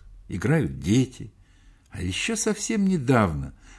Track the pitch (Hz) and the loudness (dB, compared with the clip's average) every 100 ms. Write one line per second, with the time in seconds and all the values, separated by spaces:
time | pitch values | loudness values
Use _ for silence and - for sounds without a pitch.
0 | - - - 95 120 160 139 65 80 123 | -20 -20 -12 -4 0 0 0 -4 2 2
1 | 123 - - _ _ _ - _ _ - | 2 -6 -18 _ _ _ -20 _ _ -8
2 | 92 - - 220 220 208 - 220 190 180 | -6 -4 -4 -2 -2 -2 -2 0 2 2
3 | 123 123 95 73 67 - - | 4 4 4 0 -8 -12 -20